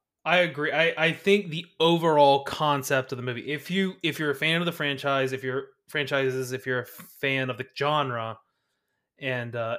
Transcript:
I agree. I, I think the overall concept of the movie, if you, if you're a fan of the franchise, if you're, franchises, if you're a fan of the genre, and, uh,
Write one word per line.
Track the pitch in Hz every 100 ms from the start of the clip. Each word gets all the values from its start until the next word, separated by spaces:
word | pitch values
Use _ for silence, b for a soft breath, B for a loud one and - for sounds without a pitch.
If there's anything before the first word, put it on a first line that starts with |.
| _ _
I | 156 180
agree. | 175 139 151
I, | 151 165 156
I | 165
think | 160 196 202 185
the | 151 160 -
overall | 165 170 165 151 139 139
concept | 139 - 151 143 131 135 127
of | 123
the |
movie, | 123 120 -
if | 147 -
you, | 185 190 185
if | 165 143
you're | 151
a |
fan | 139 156 165
of | 170
the |
franchise, | 165 147 135 143 135 131
if | 127
you're, | 127 131 135 _ -
franchises, | 151 131 139 135 131 127
if | 127
you're | 131 127
a | 120
fan | - - - 139 135 131
of | 117
the | - -
genre, | 143 151 135 117 113 110 _ _ _ _ _ _ _ _
and, | 143 127 120
uh, | 117 113